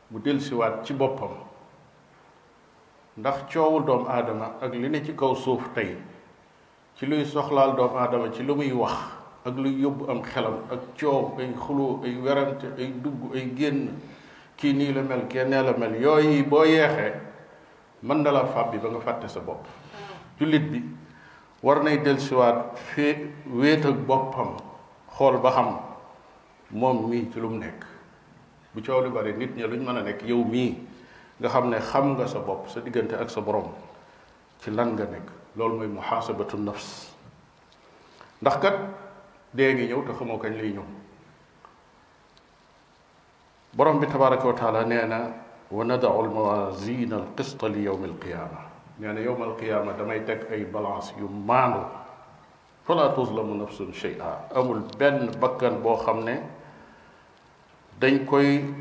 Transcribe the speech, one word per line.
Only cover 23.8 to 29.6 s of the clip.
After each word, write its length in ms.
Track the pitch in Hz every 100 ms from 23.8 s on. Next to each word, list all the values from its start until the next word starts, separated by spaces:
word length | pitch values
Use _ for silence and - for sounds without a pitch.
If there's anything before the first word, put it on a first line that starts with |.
| 143
ak 100 | 123 117
boppam, 480 | 131 - - 107 - - - - - - -
xool 220 | 139 127
ba 80 | 123
xam 240 | 113 - 220 - - - - - - - _ -
moom 380 | 104 127 123 113
mii 200 | 120 107
ci 80 | 113
lu 100 | 113
mu 80 | 113
nekk. 340 | 110 - - - - - - - - _ _ 107
Bu 60 |
coow 180 | 107 131
li 80 | 127
bari, 240 | 117 107
nit 220 | 107 123
ña 120 | 113